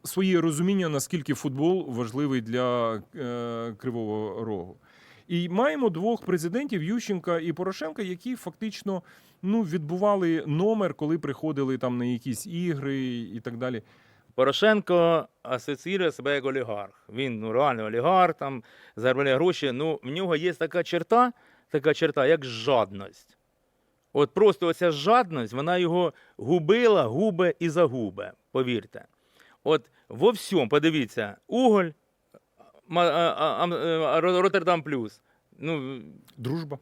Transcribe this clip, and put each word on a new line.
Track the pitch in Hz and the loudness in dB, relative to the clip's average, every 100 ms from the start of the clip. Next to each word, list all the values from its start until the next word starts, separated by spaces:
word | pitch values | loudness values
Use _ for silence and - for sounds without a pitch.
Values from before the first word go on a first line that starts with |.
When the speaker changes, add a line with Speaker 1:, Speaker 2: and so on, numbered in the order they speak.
Speaker 1:
своє | - 185 190 175 | -6 -2 2 2
розуміння, | 165 147 180 196 170 | 2 0 0 0 0
наскільки | 143 - 175 139 | -2 -4 -6 -4
футбол | 127 151 131 160 185 143 | -4 -4 0 0 0 -2
важливий | 120 117 127 147 131 | -6 -4 -4 -2 -2
для, | 110 123 127 123 117 110 - 170 | -2 -2 0 0 -2 -4 -10 -10
е, | 123 120 117 117 117 104 | -8 -6 -6 -8 -8 -8
Кривого | 131 117 110 107 107 101 | -8 -6 -4 -4 -6 -8
Рогу. | 113 101 87 - _ _ - - - | -6 -8 -10 -16 _ _ -20 -20 -6
І | 170 175 | -4 -2
маємо | 185 269 302 240 | 0 0 2 -2
двох | 160 208 233 | 0 -2 -2
президентів: | - 175 170 220 285 196 | -2 -2 0 -4 -4 -4
Ющенка | 156 233 - 185 180 170 | -2 -4 -4 -4 -2 -2
і | 165 | -2
Порошенка, | 160 185 190 320 302 | -4 -6 -6 -8 -6
які | 190 180 247 254 | -8 -8 -8 -10
фактично, | 180 - 220 - 202 190 - - _ _ | -10 -10 -10 -8 -6 -6 -8 -20 _ _
ну, | 185 226 | -2 0
відбували | 185 170 147 180 208 202 170 160 151 | 0 -2 -4 0 2 2 2 0 0
номер, | 151 202 220 185 | 0 2 2 -2
коли | - 151 165 | -2 -2 -2
приходили | 143 127 156 139 135 131 | -4 -4 -4 -2 -2 -2
там | 127 123 | -2 -2
на | |
якісь | 123 120 131 113 - | -2 -4 -6 -8 -8
ігри | 170 175 147 139 135 127 120 107 | -6 -4 -4 -4 -4 -4 -6 -10
і | 113 | -10
так | 123 117 | -12 -8
далі. | 127 117 - _ _ _ _ | -6 -6 -10 _ _ _ _
Speaker 2:
Порошенко | - 131 139 214 214 - 175 170 160 123 _ | 2 2 4 4 4 4 4 4 2 -2 _
асоціює | 120 123 - 143 170 196 170 | -6 -6 -4 -8 -4 -2 -2
себе | - 131 | -2 -2
як | 143 | -2
олігарх. | 131 135 113 104 98 _ - | -2 -4 -4 -8 -10 _ -14
Він, | 113 135 113 | -6 -6 -6
ну, | 110 | -2
реально | 117 143 117 | 2 2 0
олігарх, | 107 113 143 185 180 | -4 0 2 4 4
там, | 160 139 131 - - - - | 2 -8 -8 -14 -20 -20 -2
заробляє | 123 131 139 131 | 0 2 2 4
гроші. | 180 - 139 | 2 2 -4
Ну, | 123 160 147 | -2 -4 -4
в | 123 | -6
нього | 156 190 151 | -6 -2 0
є | 180 | -2
така | 165 165 175 | -2 -4 -2
черта, | 165 175 165 233 247 - _ _ _ | -2 -4 4 4 4 0 _ _ _
така | 151 143 | 0 2
черта, | 147 160 - 135 | 2 2 4 4
як | 160 | 4
жадність. | 131 110 117 127 101 98 95 - _ _ _ _ _ _ _ _ _ | 0 -4 2 2 2 -4 -14 -20 _ _ _ _ _ _ _ _ _
От | 139 143 | 0 2
просто | - 208 - 170 | 6 6 6 0
оця | 165 175 | 2 0
жадність, | 147 160 240 196 151 110 | 2 4 4 4 -4 -4
вона | 123 156 180 | -4 -2 0
його | 175 175 170 - _ - | 2 2 0 -4 _ -10
губила, | 117 175 151 226 240 196 | 0 2 4 4 6 4
губе | 120 127 220 170 180 - | 2 0 0 2 0 0
і | 170 | -2
загубе, | 151 156 127 107 98 95 _ _ | 2 2 2 -6 -6 -14 _ _
повірте. | 127 127 117 90 107 - _ _ _ _ _ | -2 0 -2 -6 -20 -20 _ _ _ _ _
От | - 156 _ _ _ | 0 0 _ _ _
во | 113 190 | 2 2
всьому, | 214 - 185 113 | 2 0 0 4
подивіться, | 147 156 156 113 - 104 101 - | 4 4 2 -2 -4 -8 -10 -4
уголь, | 233 254 208 170 151 _ _ _ - _ _ - _ _ | 2 4 4 2 -6 _ _ _ -20 _ _ -20 _ _
ма-, | 165 170 | 2 4
а, | 156 170 - | 4 2 2
а, | 151 110 | -2 0
ам-, | 175 | -2
е, | 165 165 160 151 156 | -2 -2 0 2 2
Ро-, | 175 180 | 2 2
Роттердам | 185 190 165 170 | 2 2 2 0
Плюс. | 151 139 107 - _ _ _ _ | 0 -4 -4 -12 _ _ _ _
Ну, | 151 160 131 131 76 - _ - | -6 -6 -6 -12 -16 -20 _ -10
Speaker 1:
Дружба. | 123 165 156 139 | -6 -6 -6 -12